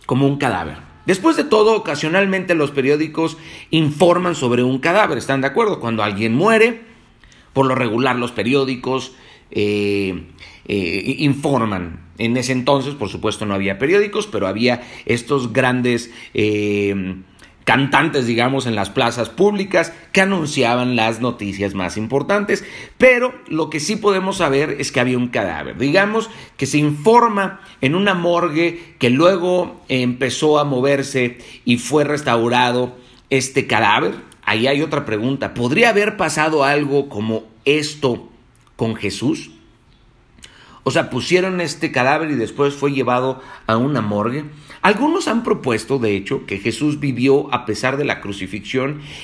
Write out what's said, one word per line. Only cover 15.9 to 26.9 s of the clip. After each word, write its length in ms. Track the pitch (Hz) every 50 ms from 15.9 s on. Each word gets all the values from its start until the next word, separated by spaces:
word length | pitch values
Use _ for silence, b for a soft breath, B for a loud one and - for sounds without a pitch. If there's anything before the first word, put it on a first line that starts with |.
| 120 117 120 B B B B B -
Eh, 840 | - 107 107 104 104 104 104 104 101 101 101 98 98 92 95 92 95 - - B B B B B _ -
cantantes, 640 | - 113 127 139 123 - 135 151 165 156 143 123
digamos, 400 | 117 120 110 120 127 135 135 120
en 80 | 123 113
las 160 | 104 98 98
plazas 400 | 101 135 127 120 117 123 113 110
públicas 640 | - - 190 208 208 196 196 190 - 170 165 165 B B B B
que 100 | - 196
anunciaban 720 | 190 196 196 175 156 147 147 143 123 113 120 123 123 127 123
las 260 | 113 110 113 113 110
noticias 540 | 120 123 - - 104 101 95 95 101 98 92
más 200 | 98 90 87 -
importantes. 720 | 107 107 110 127 139 135 - 196 208 202 208 220 - B B B B B B B -
Pero 380 | - 254 254 240 247 254 262 - - -
lo 220 | 165 156 160 151
que 100 | 156 151
sí 180 | 147 - 220 208
podemos 400 | - 202 196 190 185 190 190 -
saber 400 | 175 147 135 139 147 - - -
es 120 | 143 -
que 80 | - 135
había 200 | 123 127 127 123
un 80 | 123 123
cadáver. 500 | - 123 104 90 82 76 73 64 57 85
Digamos 540 | 120 143 147 190 196 208 214 220 220 B B B B B B -
que 80 | 139
se 140 | 123 - 147
informa 840 | 151 151